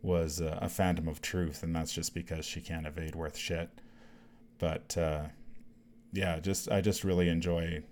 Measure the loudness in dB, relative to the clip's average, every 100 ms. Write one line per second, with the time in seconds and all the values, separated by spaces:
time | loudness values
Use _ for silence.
0 | 4 4 2 0 -2 0 -4 2 2 4
1 | 0 -4 -4 0 0 -2 -2 -2 -2 -2
2 | -4 -4 -6 -6 -6 -8 -6 -4 -4 -6
3 | -6 -4 -6 -4 -4 -2 -2 -8 -20 -20
4 | -20 -20 -20 -20 -20 -2 -2 -2 -4 0
5 | 2 2 -4 -8 -12 -12 -14 -20 -20 -20
6 | -8 0 2 2 0 0 2 2 4 2
7 | 2 4 6 4 2 2 0 -4 -6